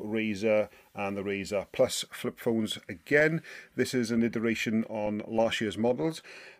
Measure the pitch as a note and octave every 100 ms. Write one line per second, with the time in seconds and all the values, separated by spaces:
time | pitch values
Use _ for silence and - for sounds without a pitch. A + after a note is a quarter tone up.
0 | G#2+ A2 A2 G2 A2 G#2+ G2+ - _ -
1 | G2+ G2+ G2 G2 F2+ G2+ F2 - B2 -
2 | - - B2 - B2 A2+ G#2+ - - G#2+
3 | - C#3+ D#3 D#3+ - - - - A#2+ B2+
4 | A2+ A#2 A#2 A2+ A2+ A2 A#2+ A2 A2+ G#2+
5 | G#2 G#2 - A2+ A2+ - G#2+ F#2+ A#2 B2+
6 | D#3+ D#3+ - - -